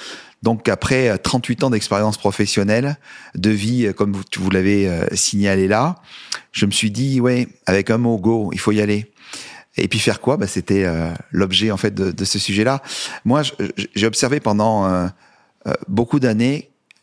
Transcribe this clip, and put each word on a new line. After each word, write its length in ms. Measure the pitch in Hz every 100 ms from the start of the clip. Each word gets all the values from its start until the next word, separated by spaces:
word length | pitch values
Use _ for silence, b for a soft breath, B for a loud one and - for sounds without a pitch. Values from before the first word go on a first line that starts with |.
| B B B B
Donc 280 | 113 110 -
après, 400 | 98 - 131 123
euh, 80 | 95
trente-huit 440 | - 127 - 113 135
ans 40 |
d'expérience 480 | 110 - 101 107 101
professionnelle, 800 | 101 98 104 - 101 113 139 147 B B B 87
de 140 | 104
vie, 380 | 104 107 123 107
euh, 40 |
comme 220 | 92 101
vous, 100 | 98 - -
vous 120 | 92
l'avez, 380 | 95 95 101 98
euh, 200 | 85 -
signalé 560 | 101 - 101 101 95 95
là, 280 | 107 147 180 B B B B B
je 120 | - 101
me 60 |
suis 200 | - 110
dit, « 280 | 107 135 131
Ouais, 300 | 120 123 123 - -
avec 240 | 95 98
un 80 | 113
mot, 200 | 120 113
go, 340 | 107 113 104
il 60 | 92
faut 120 | -
y 80 | 107
aller. » 320 | 104 104 110 B B B B B B -
Et 140 | -
puis 100 | 110
faire 220 | 113 104
quoi ? 160 | - 156
Bah, 100 | 101
c'était, 380 | 95 - 98 90
euh, 260 | 82 82 85 -
l'objet 400 | - 98 104 110
en 60 | 98
fait 160 | 107
de, 180 | 101 95
de 140 | 80 98
ce 140 | 98
sujet-là. 420 | - 101 113 139 B B B B 110
Moi, 180 | 143
je, 80 | 147 -
je, 280 | 104 - 101
j'ai 140 | 98 110
observé 320 | 101 123 147
pendant, 480 | 113 104 110 107 95
euh, 200 | 90 90 b b b b _ -
euh, 60 | - -
beaucoup 320 | 98 120 147
d'années 500 | 123 110 123 147 - _ _ _